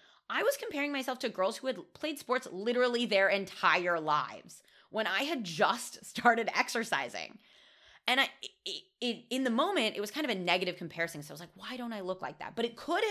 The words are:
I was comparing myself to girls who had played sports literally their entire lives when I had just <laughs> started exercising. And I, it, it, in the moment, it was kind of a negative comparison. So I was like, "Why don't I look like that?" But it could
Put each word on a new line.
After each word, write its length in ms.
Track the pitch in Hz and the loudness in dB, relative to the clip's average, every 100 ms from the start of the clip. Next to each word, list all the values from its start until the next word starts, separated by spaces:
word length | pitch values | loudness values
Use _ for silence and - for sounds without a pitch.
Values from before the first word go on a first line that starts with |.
| - _ _ | -20 _ _
I 140 | 247 | 0
was 140 | 427 554 | 0 0
comparing 340 | 480 302 285 | -4 -4 -2
myself 280 | 285 254 247 | -2 -4 -4
to 100 | 247 | -4
girls 280 | - 185 - | 0 0 0
who 100 | 262 | -4
had 260 | 240 - | -6 -10
played 260 | - 302 294 | -8 -6 -6
sports 280 | - 247 - | -2 -2 -2
literally 540 | 185 214 247 247 240 240 | -4 0 4 4 2 4
their 240 | 196 196 | 4 6
entire 720 | 196 196 - 185 165 180 170 | 4 0 2 4 4 4 0
lives 640 | 156 151 131 104 - - _ _ _ | 2 2 2 -8 -16 -20 _ _ _
when 180 | 214 208 | -2 0
I 160 | 190 | 2
had 220 | 285 320 185 | 0 -2 -4
just 600 | 156 175 233 - - - | 2 4 4 -4 -12 -10
<laughs> 80 | |
started 360 | - 240 226 220 | 4 6 6 2
exercising. 840 | 190 233 240 233 143 123 101 80 - _ - - _ - - - | 0 0 0 0 -2 -2 -6 -10 -14 _ -20 -20 _ -20 -6 0
And 120 | 262 | 2
I, 100 | 269 - - - - | 2 -2 -18 -14 -12
it, 180 | 147 - _ | -12 -14 _
it, 260 | 240 226 - | -4 -4 -4
in 160 | 254 262 | -2 2
the 40 | |
moment, 460 | 226 339 381 220 - | 2 2 2 0 -2
it 60 | |
was 100 | 208 | -6
kind 140 | 285 294 | -4 -2
of 100 | 196 | -2
a 40 | |
negative 360 | 175 180 180 165 | 2 2 0 -4
comparison. 480 | 170 - 165 147 | -10 -6 -6 -6
So 80 | 147 | -12
I 40 | 147 | -14
was 60 | |
like, 140 | 175 - | -16 -16
"Why 220 | - 247 | -12 -10
don't 160 | 240 | -8
I 80 | 220 | -6
look 200 | 185 185 | -6 -6
like 180 | 127 - | -8 -10
that?" 180 | - - | -10 -4
But 80 | 233 | -4
it 100 | 233 | -4
could 300 | - 349 440 | -2 0 0